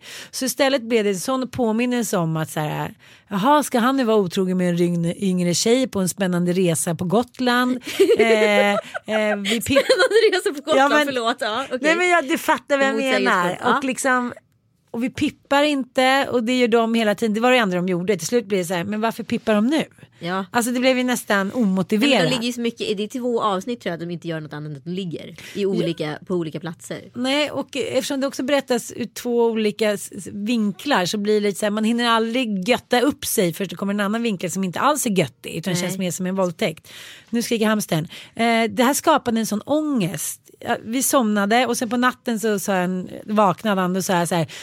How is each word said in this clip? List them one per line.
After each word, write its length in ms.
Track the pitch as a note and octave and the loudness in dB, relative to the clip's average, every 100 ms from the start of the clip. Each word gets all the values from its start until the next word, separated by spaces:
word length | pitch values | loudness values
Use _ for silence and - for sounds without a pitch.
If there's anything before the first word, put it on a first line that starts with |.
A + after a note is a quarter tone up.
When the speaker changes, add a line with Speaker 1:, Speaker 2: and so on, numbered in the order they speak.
| - - - | -16 -18 -14
Speaker 1:
Så 140 | - | -6
istället 380 | B3+ - C#4 C#4 | -4 0 2 2
blev 220 | A3+ A#3 | 0 0
det 60 | G#3 | 2
en 100 | F#3+ | 0
sån 280 | G#3 C4 B3 | -2 -2 -4
påminnelse 680 | - A#3 A3 B3 B3 A3+ G3 | -2 0 2 0 0 0 0
om 200 | E3 D#3+ | 0 -2
att 140 | D#3 | -2
så 100 | - | -4
här, 340 | D#3 D3+ D3+ - - - _ | -4 -4 -6 -10 -20 -20 _
"Jaha, 340 | G3+ A#3 D4 | -2 4 4
ska 160 | C4 B3 | 2 2
han 180 | A#3 C4+ | 2 2
nu 80 | |
vara 120 | A#3 A3 | 2 2
otrogen 400 | F#3 G3 F#3 F#3 | 2 0 0 0
med 120 | F3+ | 0
en 80 | E3+ | 2
ryng-, 380 | F3 F3 E3 - | 2 0 -2 -2
yngre 380 | G3 F3+ F3 | 0 0 0
tjej 320 | E3+ A3+ B3+ B3+ | 0 2 2 2
på 120 | G3+ | -2
en 80 | F#3 | -2
spännande 440 | - F#3 F3 F3 | -2 -2 0 0
resa 420 | F3+ F3+ D#3 - | 2 2 0 -2
på 100 | E3 | -4
Gotland?" 760 | F3+ G3 B3 - B3 B3 B3 B3+ - - | 0 0 0 -2 0 2 0 -2 -4 2
Speaker 2:
<laughs> 200 | F#4 - | 4 6
Speaker 1:
Eh, 520 | A3+ G#3+ G#3+ G3+ G3+ | 4 4 4 4 4
eh, 40 | G3+ - - - G#3+ G#3+ G#3 | 2 -4 -10 -4 -2 0 -2
vi 240 | G3 A3+ | -2 -2
pip- 20 | |
Speaker 2:
Spännande 540 | - C#4 - B4+ C5 G#4 A4+ | 2 2 4 4 4 4 4
resa 160 | - G#4 | 2 -2
på 40 | |
Gotland, 240 | D4 D4 C4+ | -4 0 4
Speaker 1:
Ja, 100 | C#4 | 4
men 180 | D4 C#4+ | 4 2
Speaker 2:
förlåt. 300 | B3+ A3+ A#3+ | 0 -2 -2
Ja, 240 | A3+ A3 C4+ | -2 -4 -4
okej. 120 | B3 | -2
Speaker 1:
Nej, 140 | C#4+ E4+ | 0 2
men 120 | F4+ | 4
jag, 200 | F4 C4+ | 2 2
du 100 | D#4+ | -2
fattar 380 | - D#4 - C#4 | 0 0 0 2
vad 80 | C4+ | 2
jag 80 | |
Speaker 2:
Motsägelsefullt, 300 | C#4 C4+ B3+ | 2 0 2
Speaker 1:
menar. 340 | B3 G3 F3 F3+ | 2 2 2 0
Speaker 2:
ja. 160 | B3 A#3 | 0 0
Speaker 1:
Och 60 | |
liksom, 480 | C4 B3 C4+ B3+ B3 - _ _ _ _ _ | 0 -2 0 0 0 -8 _ _ _ _ _
och 140 | A#3+ | -6
vi 60 | B3+ | -6
pippar 520 | - D4 - _ C#4 | -2 -4 -4 _ 2
inte, 680 | D4 C#4+ B3+ - B3+ C4+ C#4 | 2 0 -2 0 2 2 2
och 140 | B3 | 0
det 140 | A3+ B3+ | 0 2
gör 100 | A#3+ | 4
de 260 | A#3 A3+ | 4 2
hela 200 | A#3 G#3+ | 2 2
tiden. 200 | G3+ A3+ | 0 0
Det 60 | G#3 | 2
var 100 | B3 | 4
det 60 | B3+ | 4
enda 180 | G#3+ F3+ | 4 0
de 120 | F3+ | 0
gjorde. 280 | F3 F3+ F#3+ | 0 0 -2
Till 100 | - | 0
slut 200 | A#3+ G3 | -2 0
blir 120 | G3+ | -2
det 60 | |
så 100 | E3+ | 0
här, 100 | F#3 | -4
"Men 160 | F3 G#3+ | -4 -2
varför 220 | A3+ A3 | -2 -4
pippar 320 | A3 A#3 - | -4 -4 2
de 120 | G#3+ A3+ | 2 2
nu?" 180 | D#4 - - - _ | 2 -2 -8 -20 _
Speaker 2:
Ja. 260 | E3+ F#3 F#3+ | -6 -6 -4
Speaker 1:
Alltså, 200 | A#3 A#3 | -2 -2
det 80 | B3 | 0
blev 180 | B3+ B3+ | 2 2
ju 60 | |
nästan 480 | B3 A#3+ - G3+ F#3+ | 0 -2 0 0 0
omotiverat. 580 | C4 G#3+ F#3+ F3+ G#3+ C#4 | 0 2 2 0 2 2
Speaker 2:
Men 120 | B3 | 2
de 60 | D#3+ | 2
ligger 160 | B3+ A#3+ | 0 -2
ju 60 | |
så 80 | A#3+ | -4
mycket, 360 | A#3 A#3 G#3+ G3+ | -4 -4 -6 -4
det 60 | |
är 60 | G#3+ | -6
två 340 | C4 B3 A#3 | -6 -2 -2
avsnitt, 380 | G#3+ F#3 G#3+ A#3+ | 0 -2 -4 -8
tror 100 | G#3 | -6
jag, 40 | |
att 60 | E3+ E3+ | -6 -8
de 20 | |
inte 180 | F3 E3 | -8 -8
gör 120 | D#3+ | -8
något 120 | D3+ | -8
annat 180 | D3+ D3+ | -10 -10
än 60 | C#3+ | -10
att 80 | |
de 60 | E3 | -8
ligger 460 | F3+ F#3+ - - D#3+ - | -8 -8 -10 -14 -18 -12
i 120 | F#3 G3 | -4 -2
olika, 380 | G3+ E3+ E3 | 0 -2 -4
Speaker 1:
Ja. 120 | D3+ D3+ - | -6 -8 -6
Speaker 2:
på 80 | |
olika 260 | F#3 D#3+ D#3 | -4 -4 -8
platser. 400 | D#3+ E3 - - - | -10 -12 -12 -14 -12
Speaker 1:
Nej, 360 | A#3+ B3+ C#4+ D4 | -6 -2 -2 -2
och 260 | - - C#4 | -4 -6 -6
eftersom 440 | - B3+ - C#4 | -4 -4 -2 -2
det 60 | C4+ | -2
också 160 | - | -4
berättas 500 | C4+ C#4+ C#4 B3 - - | 0 0 0 -4 -4 -8
ur 80 | |
två 400 | A3+ - B3 A#3+ A#3 | -8 -8 -2 0 2
olika 440 | A3+ G#3+ G#3 G#3+ | 2 -2 0 -2
s-, 200 | G3+ - G#3 | -2 -6 -12
s-, 120 | F3+ | -12
vinklar, 760 | G#3 G#3 A#3+ G#3 - D4 A#3 F3+ | -8 -2 0 0 -2 0 0 0
så 120 | G#3+ | -2
blir 160 | G3+ | 0
det 60 | G#3+ | 2
lite 180 | G3+ G3 | 2 0
så 80 | G#3+ | -2
här, 40 | |
man 140 | G#3+ | 0
hinner 200 | A3 A#3 A#3+ | 0 2 2
aldrig 600 | A3+ A3+ A#3 B3 G3 F3+ | 2 2 -2 -2 -2 0
götta 320 | B3 - B3 | -2 2 2
upp 240 | C4 - | 2 0
sig 280 | - - F3+ | -4 0 0
först 180 | D#3+ F#3+ | -2 -6
det 60 | F3 | -6
kommer 180 | G3 | -4
en 60 | G#3 | -2
annan 220 | G3 A3+ | -2 -2
vinkel 280 | A#3 F#3+ F3+ | -2 -4 -4
som 140 | F#3 | -4
inte 160 | F#3+ D#3+ | -4 0
alls 260 | A#3+ D4+ B3 | 0 0 0
är 40 | |
göttig, 440 | F#3 D3 - - | 0 0 -4 -10
utan 180 | - F3 | -8 -4
Speaker 2:
Nej. 100 | F3 | -2
Speaker 1:
känns 160 | F3+ F#3 | -2 -4
mer 120 | F3+ | -4
som 160 | D#3+ F#3 | -4 -4
en 80 | F#3+ | 0
våldtäkt. 520 | F#3 E3 E3+ D#3+ - - - - - | -2 0 -4 -4 -12 -20 -20 -20 -6
Nu 120 | A#3 | -4
skriker 240 | A3+ A#3 G#3+ | -2 0 2
hamstern. 420 | G#3+ - E3 D3+ - - | 0 0 -2 -2 -10 -14
Eh, 360 | - A#3 A3+ A3+ | -2 0 2 0
det 120 | G3+ | 2
här 100 | B3 | 2
skapade 460 | C#4+ - D4 - A3+ | 2 2 2 2 -2
en 60 | A3 | -2
sån 140 | G#3 | -4
ångest. 800 | - D4 D4+ C4 F3 D#3+ - - _ - | 0 0 0 0 0 -2 -8 -10 _ -12
Ja, 160 | - A#3+ | -6 -4
vi 180 | - B3 | -4 -2
somnade, 640 | - C#4+ A3 G#3 G3+ A#3 B3 | 2 2 2 2 2 2 2
och 100 | A#3+ | -2
sen 120 | B3 | -2
på 60 | A#3+ | 0
natten 440 | B3+ B3 - A3+ | 0 0 -4 -2
så 180 | A3 G#3 | 0 -2
sa 140 | - | 0
han, 360 | F#3+ F3+ F#3 - - | 0 0 -2 -6 -12
vaknade 560 | - G#3 G3+ E3 A3 F#3+ | -2 2 4 2 0 0
han 160 | F3+ F#3+ | 0 0
och 80 | |
sa 220 | F#3 F3+ E3+ | 0 0 2
så 80 | |
här, 120 | F3 D#3+ - | 0 -2 -6